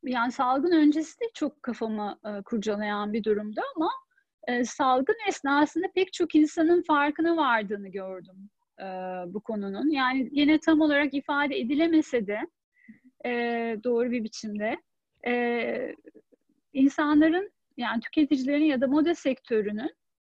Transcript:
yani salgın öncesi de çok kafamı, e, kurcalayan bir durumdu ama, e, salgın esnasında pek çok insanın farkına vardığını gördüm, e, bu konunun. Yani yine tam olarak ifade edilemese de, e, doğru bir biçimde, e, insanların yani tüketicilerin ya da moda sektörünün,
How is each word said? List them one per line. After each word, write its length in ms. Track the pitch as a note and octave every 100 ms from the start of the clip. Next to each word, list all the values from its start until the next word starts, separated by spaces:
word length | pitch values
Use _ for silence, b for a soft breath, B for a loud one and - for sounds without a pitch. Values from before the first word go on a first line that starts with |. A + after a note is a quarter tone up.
yani 280 | C4 B3 A#3+
salgın 400 | A#3+ B3 C4 E4+
öncesi 480 | E4 D4+ D4+ D4+ -
de 60 | A#4
çok 300 | - D4 -
kafamı, 560 | - A3+ A3+ G#3+ G#3 - G#3+
e, 160 | G#3 G3+
kurcalayan 680 | A#3 G#3 G#3 G#3 G#3 G#3
bir 100 | A3
durumdu 380 | G#3 G#3 G#3+ G#3+ C5 G4
ama, 140 | E4+ - _ _ _ _ -
e, 160 | B3 A#3+
salgın 500 | - C4+ B3+ C4+ A4 G#4
esnasında 600 | - C#4 C#4+ D4 D#4+ F#4 F4+
pek 180 | F#4
çok 220 | - E4+ D#4
insanın 460 | D4+ - D#4+ F4
farkına 560 | E4+ D4 D4 D4 E4 E4
vardığını 500 | C#4 A#3 G3+ G#3 G3
gördüm, 600 | F#3 F#3+ F#3 F3+ F#3+ G3+ _ _ _
e, 40 | F#3+ F#3 F#3 F#3 F3
bu 60 | G3+
konunun. 480 | - G#3+ G3 G3 C#4
Yani 400 | C#4+ B3+ C4+ B3
yine 280 | C#4+ D4 D#4
tam 220 | D#4+ D#4
olarak 320 | D#4 C#4+ D4
ifade 460 | C#4 - C#4+ C#4+ C4+
edilemese 680 | A#3+ C#4+ E4 D#4+ D4+ B3 G3
de, 120 | G#3 C#4+ _ _ b b A3 b _ B3
e, 60 | A#3+ A#3 A#3 A#3 A3
doğru 280 | B3 A#3 B3
bir 120 | A#3+
biçimde, 540 | A3 - A3 G#3 G#3+ E4 _ _ _ _ A#3+
e, 680 | A#3+ A#3+ A#3+ A#3 A#3 - - - - _ _ _ _ _
insanların 760 | C4+ C#4 - D4 D4+ D#4+ F4 G4+ _ _ -
yani 240 | A#3 A3+
tüketicilerin 640 | - - D4 C#4+ B3+ C#4+ D#4
ya 160 | C4
da 60 | C4
moda 280 | C#4+ D#4 E4+
sektörünün, 800 | C#4+ C4 - A3 G#3 G#3 C#4+ _ _ _